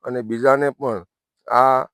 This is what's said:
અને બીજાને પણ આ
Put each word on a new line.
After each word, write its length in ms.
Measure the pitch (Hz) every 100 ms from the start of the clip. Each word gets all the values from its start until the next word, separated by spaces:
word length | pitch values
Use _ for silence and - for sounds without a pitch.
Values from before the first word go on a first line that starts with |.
| -
અને 140 | 127
બીજાને 460 | 110 113 131 139 143
પણ 300 | 131 139 107 87 _ _ _ -
આ 320 | 120 131 131 139